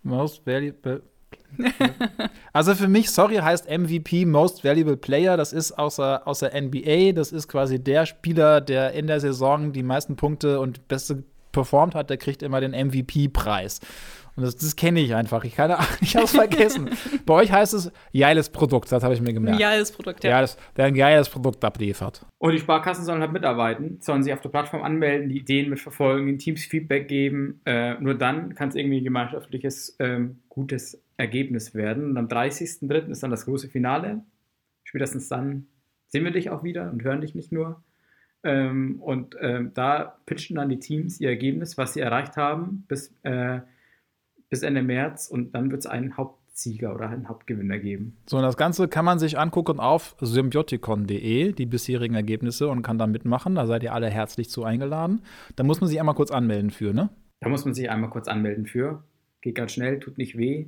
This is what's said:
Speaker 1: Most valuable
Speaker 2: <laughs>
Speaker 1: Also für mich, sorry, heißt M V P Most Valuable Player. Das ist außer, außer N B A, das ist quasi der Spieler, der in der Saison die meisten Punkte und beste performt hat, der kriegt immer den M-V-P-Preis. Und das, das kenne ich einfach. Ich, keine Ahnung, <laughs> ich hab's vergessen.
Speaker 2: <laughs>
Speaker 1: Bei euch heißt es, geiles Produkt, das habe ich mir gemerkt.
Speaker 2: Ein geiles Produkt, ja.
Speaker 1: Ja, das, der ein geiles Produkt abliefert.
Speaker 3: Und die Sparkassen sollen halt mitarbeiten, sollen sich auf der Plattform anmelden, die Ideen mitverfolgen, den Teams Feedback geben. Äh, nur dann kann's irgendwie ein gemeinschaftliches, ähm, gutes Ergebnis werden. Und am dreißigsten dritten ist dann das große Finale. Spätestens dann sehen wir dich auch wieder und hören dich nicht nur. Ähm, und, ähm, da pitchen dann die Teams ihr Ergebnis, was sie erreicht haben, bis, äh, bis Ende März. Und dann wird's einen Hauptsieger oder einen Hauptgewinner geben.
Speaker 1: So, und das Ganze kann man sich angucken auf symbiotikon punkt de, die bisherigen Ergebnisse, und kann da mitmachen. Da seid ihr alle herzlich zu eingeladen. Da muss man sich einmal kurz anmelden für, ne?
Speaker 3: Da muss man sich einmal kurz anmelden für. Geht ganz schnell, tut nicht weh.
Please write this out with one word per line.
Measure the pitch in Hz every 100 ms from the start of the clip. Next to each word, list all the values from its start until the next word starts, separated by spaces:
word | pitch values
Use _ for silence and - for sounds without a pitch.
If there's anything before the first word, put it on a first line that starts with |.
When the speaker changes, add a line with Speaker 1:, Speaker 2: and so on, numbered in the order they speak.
Speaker 1:
Most | 135 127 151 151 -
valuable | 127 143 143 131 135 _ _ _ - _ 139
Speaker 2:
<laughs> | 247 - 254 - 233 - 214 - -
Speaker 1:
Also | 147 160
für | 196 196
mich, | 202 220
sorry, | - 208 214
heißt | 160 170 -
M | 160 170
V | 165
P | 156 170
Most | 180 147 175 180
Valuable | 139 151 156 135
Player. | - 139 185 180
Das | 147
ist | 160 156
außer, | - 151 - 135 135 -
außer | 139 135
N | 143 139
B | 135 151
A, | 160 190
das | 170 147
ist | 160 147
quasi | 139 135 131
der | 135 143 160
Spieler, | - 165 165 151 151
der | 139 131 131
in | - 156
der | 151
Saison | 139 127 131 147 151
die | 135
meisten | 127 131 - 139
Punkte | 147 151 147 139
und | 131 123 _
beste | 135 - 139 - - -
performt | - 127 143 165
hat, | 160 143
der | 135
kriegt | - 139
immer | 147 131
den | 131
M-V-P-Preis. | 131 135 131 127 147 143 - 110 101 98 - - - - - - -
Und |
das, | 127 120
das | 156
kenne | - 165 170
ich | 139
einfach. | 113 113 117
Ich, | 117
keine | - 156 170
Ahnung, | 170
<laughs> | -
ich | 185 233
hab's | 233
vergessen. | - 214 320 214 269 135 240 254
Speaker 2:
<laughs> | 277 -
Speaker 1:
Bei |
euch | 160 208
heißt | 196 208
es, | 214 175 - -
geiles | 135 139 160 143
Produkt, | - 143 127 -
das | 123
habe | 127
ich | 120
mir | 120
gemerkt. | 113 110 214
Speaker 2:
Ein | 208
geiles | 214 208
Produkt, | - - -
ja. | 196
Speaker 1:
Ja, | 123
das, | 131 - - -
der | 135
ein |
geiles | 135 139 151 139
Produkt | 135 127 110
abliefert. | 107 - 104 98 95 - - _
Speaker 3:
Und | 165
die | 160
Sparkassen | 156 160 165 180
sollen | 170 165
halt | 156
mitarbeiten, | 170 156 117 113 113 156 -
sollen | - 143
sich | 135
auf | 135
der | 139
Plattform | 143 147 156
anmelden, | - 156 147 143 143
die | 135
Ideen | 131 139 143
mitverfolgen, | 139 - - 139 139 139
den | 139
Teams | 165 160 -
Feedback | 160 156 139 143
geben. | 139 139 139 139 -
Äh, | - 120 120 120
nur | 135
dann | 135 127 151 175 -
kann's | 143
irgendwie | 143 139 135
ein |
gemeinschaftliches, | 127 127 120 151 - 131 135 131 - _
ähm, | 127 123 120 127 _
gutes | - 135 131 - - _ -
Ergebnis | 120 120 135 120 107
werden. | 107 107 120 147
Und | 127
am | 117
dreißigsten | 117 131 139 175 - 139
dritten | 151 160
ist | -
dann | 131
das | 113
große | - 135 135
Finale. | 131 123 143 185 214 - _ _ _ _ _
Spätestens | - 135 135 131 135
dann | 131 135 139 139 _ _ _ _
sehen | 147
wir | 170
dich | 175 190
auch | 156
wieder | 170 175 175
und | 117
hören | 123 139
dich | 151 165
nicht | -
nur. | 160 160 165 _ _ _ _ _ _ 160
Ähm, | 135 135 135 135 -
und, | 156 135 123 -
ähm, | 143 123 120
da | - 131 147 - - -
pitchen | 156 - 160
dann | 143
die | 131
Teams | - 151 175 175
ihr | 139
Ergebnis, | 117 131 160 165 -
was | 127
sie | 156
erreicht | 127 120 139 -
haben, | 147 160 175 196 -
bis, | 139 - _
äh, | - 127 123 127 127 _ _ _ _ _ _ _ _
bis | 127
Ende | 147 139
März. | 127 127 147 151 -
Und | 135 123
dann | 120 135
wird's | 135 -
einen | 127 123 -
Hauptsieger | 135 _ _ - 120 110 117
oder | 107 110
einen | 123 113
Hauptgewinner | 110 - 110 98 104
geben. | 101 98 110 - -
Speaker 1:
So, | 135
und |
das | 131 120
Ganze | 160 170 175
kann | 160 170
man | 175
sich | 160 127
angucken | 160 175 165 147
auf | 120 160 - _
symbiotikon | 123 120 131 143 156 123 - 107 101
punkt |
de, | 101 113 117 185
die | 196
bisherigen | 123 120 - 123 117 113
Ergebnisse, | 104 107 120 117 147
und | 127
kann | 117 113
da | 110
mitmachen. | 110 120 120 185
Da | 185 117
seid | 113
ihr | 117
alle | 113 113
herzlich | 107 107 - 117
zu | -
eingeladen. | 113 117 139 156 170 220 - - - -
Da |
muss | 135 165
man | 180
sich | 151
einmal | 156
kurz | 147 143
anmelden | 135 120 104 104
für, | - 107
ne? | 110 202 - _ _
Speaker 3:
Da | 120
muss | 139
man | 139
sich | 117 127
einmal | 110 113
kurz | 117 -
anmelden | 107 107 107 107
für. | 123 139 151 _ _ _ _
Geht | 127
ganz | 117 117
schnell, | - 123 139
tut | 139 135
nicht | 127 117
weh. | 123 151